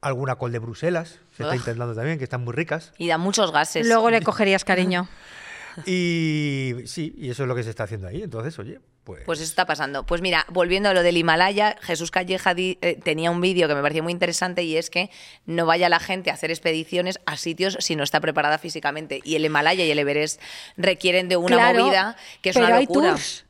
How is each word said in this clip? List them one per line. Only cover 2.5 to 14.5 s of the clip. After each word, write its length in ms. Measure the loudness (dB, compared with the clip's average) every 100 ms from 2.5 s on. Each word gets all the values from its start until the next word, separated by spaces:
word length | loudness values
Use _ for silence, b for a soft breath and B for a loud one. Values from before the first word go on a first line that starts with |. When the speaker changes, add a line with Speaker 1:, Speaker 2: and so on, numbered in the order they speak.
Speaker 1:
ricas. 400 | -4 -4 -4 -8 _
Speaker 2:
Y 100 | -2
da 100 | 0
muchos 320 | 2 2 4
gases. 340 | 4 2 0 4
Speaker 3:
Luego 240 | 6 6
le 120 | 4
cogerías 420 | 2 2 4 2
cariño. 440 | 2 2 2 0 -4
Speaker 1:
<laughs> 60 | B B B B B B B -2
Y 880 | 0 2 2 2 0 0 -2 -2 -4 -8
sí, 280 | -8 -8 -8
y 140 | -10
eso 140 | -6
es 40 | -4
lo 60 |
que 80 | -2
se 80 | -4
está 140 | -6
haciendo 240 | -6 -6 -8
ahí. 120 | -8
Entonces, 360 | -8 -8 -8 -10
oye, 220 | -14 -14 _ _
pues 180 | -18 -16
Speaker 2:
Pues 140 | -6 -6
eso 100 | -4
está 160 | -2
pasando. 400 | 0 0 -4 -6 -4
Pues 140 | -2
mira, 240 | 2 0 0
volviendo 400 | 0 2 4 4
a 60 |
lo 100 | 4
del 120 | 4 4
Himalaya, 600 | 2 4 4 4 0 0
Jesús 280 | -6 -6 -2
Calleja 420 | -4 -2 0 0
di-, 260 | 0 -2 -2
eh, 160 | -2 -2
tenía 300 | -2 0 0
un 100 | 2
vídeo 280 | 2 4 2
que 80 | 2
me 60 |
pareció 200 | 0 0
muy 80 | -4
interesante 520 | -2 -2 0 -2